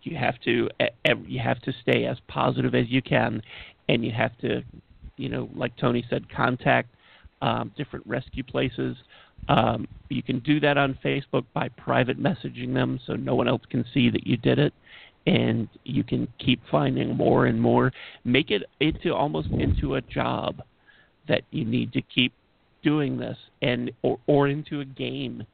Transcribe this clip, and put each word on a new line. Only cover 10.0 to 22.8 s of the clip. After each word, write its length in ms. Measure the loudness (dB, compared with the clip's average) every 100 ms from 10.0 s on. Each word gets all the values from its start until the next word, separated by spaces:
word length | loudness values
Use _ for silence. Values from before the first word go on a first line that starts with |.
| -8
you 140 | -6
can 160 | -2 -4
do 200 | 2 2
that 160 | 4 2
on 200 | 2 0
Facebook 400 | -2 -2 -2 -4 -2
by 140 | -4 -4
private 520 | -6 0 2 2 2
messaging 520 | 0 -2 -6 -8 -4
them 260 | 0 0 -2 -6
so 80 |
no 220 | -6 0 2
one 120 | 2
else 140 | 0 -2
can 140 | -4 -2
see 160 | 2 4
that 160 | 2 0
you 120 | 0
did 200 | 2 2
it, 160 | 2 0 _ -20 -20 _ 2
and 400 | 2 2 0 -2 -8
you 200 | -6 -4
can 240 | -2 -2 -4 -4
keep 220 | 0 0 2
finding 440 | 0 0 0 -2 0
more 320 | 4 4 4
and 120 | 2
more. 320 | 4 4 2 0 -16 -10
Make 280 | 2 2 2
it 120 | -2 -4 _
into, 340 | -2 0 -2
almost 360 | 0 0 -2 -2
into 460 | 0 2 2 0 -2
a 60 |
job 640 | -4 -2 -2 0 -4 -6 -14 _ _ _ _ _ -2
that 140 | -2 0
you 140 | -4 -2
need 280 | 0 -2
to 80 | -4
keep 320 | -2 0 0 _ _ _ _ _